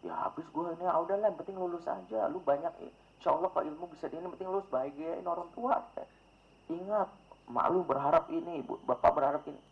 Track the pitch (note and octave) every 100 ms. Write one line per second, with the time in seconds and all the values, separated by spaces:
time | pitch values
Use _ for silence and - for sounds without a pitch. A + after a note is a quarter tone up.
0 | F2 D2 - - D#3 D3+ E3+ E3+ F3+ D#3+
1 | E3+ G3 G#3+ E3 E3+ F#3+ F3+ E3+ E3+ G3
2 | F#3 A3 G#3 F#3 - F#3 E3 - - -
3 | - _ F3+ D3+ F3+ - D3+ D3+ F3 D#3+
4 | - E3 F3+ D#3 F#3 G3 F#3+ B2+ C#3 C#3+
5 | D#3+ E3+ F3 E3+ E3+ - A#3+ C4 - -
6 | - - - _ _ - - E3+ F#3 G#3+
7 | F#3+ - - - - A#2+ - F3 E3+ C#3
8 | C#3 E3 - D#3+ E3+ E3 - - - B2
9 | F3 D3+ C#3 D3 D3 C#3+ -